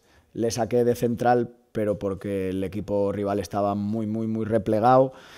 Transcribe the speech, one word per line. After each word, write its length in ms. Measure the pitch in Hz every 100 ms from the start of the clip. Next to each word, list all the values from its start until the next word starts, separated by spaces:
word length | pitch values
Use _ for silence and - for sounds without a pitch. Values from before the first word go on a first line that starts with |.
| _ _ _
le 200 | - 113
saqué 340 | 123 113 123 120
de 100 | 117
central, 580 | 120 120 120 123 120 - _
pero 260 | 110 104 95
porque 500 | 98 95 104 98 92
el 140 | 92
equipo 480 | 95 101 98 101 101
rival 280 | 98 101 101
estaba 360 | 95 104 101 104
muy, 320 | 101 113 107
muy, 200 | 110 110
muy 180 | 110 107
replegado 680 | 113 104 107 117 131 131 - -